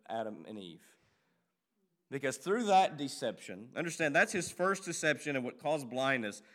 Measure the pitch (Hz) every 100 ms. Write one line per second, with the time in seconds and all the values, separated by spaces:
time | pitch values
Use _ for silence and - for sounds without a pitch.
0 | - 113 110 101 80 107 90 85 - _
1 | _ _ _ _ _ _ _ _ _ _
2 | _ 135 135 127 175 220 214 190 185 151
3 | 139 - 120 101 - 95 117 123 170 156
4 | 156 156 202 185 - - 185 190 180 165
5 | 156 139 151 139 123 - 151 156 123 123
6 | 135 131 107 104 -